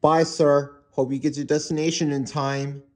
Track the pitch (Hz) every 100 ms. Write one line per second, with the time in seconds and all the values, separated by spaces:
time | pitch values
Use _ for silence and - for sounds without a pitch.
0 | 147 160 160 - 151 143 139 - _ -
1 | 131 135 147 139 139 151 151 156 160 165
2 | 156 143 127 151 139 139 139 143 -